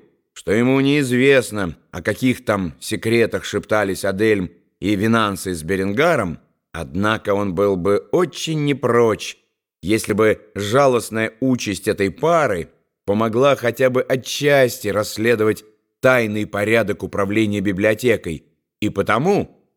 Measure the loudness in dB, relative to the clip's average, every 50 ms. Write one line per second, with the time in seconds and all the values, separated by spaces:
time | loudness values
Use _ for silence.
0 | -10 _ _ _ _ _ _ -12 -4 -2 0 2 2 2 2 2 2 2 2 2
1 | 0 0 0 2 4 6 6 4 2 0 -4 -4 -4 -6 -6 -10 _ _ -14 -6
2 | -4 -4 -4 0 0 0 0 0 -2 -2 -2 -2 -2 -4 -8 -10 -8 -8 -8 -4
3 | -2 0 2 2 2 2 0 -6 -8 -4 -6 -6 -4 0 0 0 0 0 -2 -2
4 | -4 -4 -2 2 2 2 2 2 0 -6 -8 _ _ _ _ _ -2 -2 -2 0
5 | 0 2 2 2 2 0 -2 -4 -6 -6 -6 -6 -4 -4 -2 -2 -2 -2 -2 0
6 | 0 2 2 0 -2 -4 -6 -10 _ _ _ _ _ _ -12 -12 -12 -8 -4 -2
7 | -2 0 -2 -2 0 -2 0 0 0 -2 0 0 0 2 0 0 0 0 0 0
8 | -2 -2 0 0 0 -2 -4 -10 -8 -6 -4 -2 0 -2 -2 -2 0 2 4 4
9 | 4 4 2 0 -4 -12 -14 -16 _ _ _ _ _ _ _ _ -2 0 0 0
10 | 0 -2 0 2 4 2 2 0 -4 _ _ -8 -6 0 2 4 4 4 4 2
11 | -2 -2 -4 -4 -4 -4 -4 _ 0 0 0 0 0 -4 -6 -4 -2 -2 0 0
12 | 0 -2 -2 -2 0 2 2 2 2 0 0 -4 -6 -10 _ _ _ _ _ _
13 | _ -2 0 0 0 0 2 2 2 2 2 2 0 -4 0 2 0 2 2 0
14 | 0 0 -2 -4 -4 -8 -8 -2 0 2 4 4 4 2 0 -4 -6 -2 -2 -2
15 | -2 -2 -4 -2 0 0 2 2 2 0 0 -2 -6 _ _ _ _ _ _ _
16 | 2 2 4 4 2 0 -2 -4 -6 -4 -4 -4 0 2 2 2 2 0 -4 -6
17 | -6 -6 -2 -2 -2 0 2 0 0 0 0 -2 -2 -2 -2 0 2 0 0 2
18 | 2 0 0 0 -2 -6 -10 -10 -12 _ _ _ _ _ _ _ -6 -4 -2 -2
19 | -2 0 0 0 2 0 0 0 -2 -4 -10 _ _ _ _